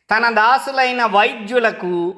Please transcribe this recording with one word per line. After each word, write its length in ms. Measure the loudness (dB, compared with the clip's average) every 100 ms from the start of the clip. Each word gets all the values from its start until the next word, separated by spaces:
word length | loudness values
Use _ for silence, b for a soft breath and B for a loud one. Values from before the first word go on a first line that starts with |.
| _ 0
తన 140 | 2
దాసులైన 760 | 2 2 2 0 -2 0 0
వైద్యులకు 1120 | 0 2 0 -2 -4 0 0 -2 -4 -4 -4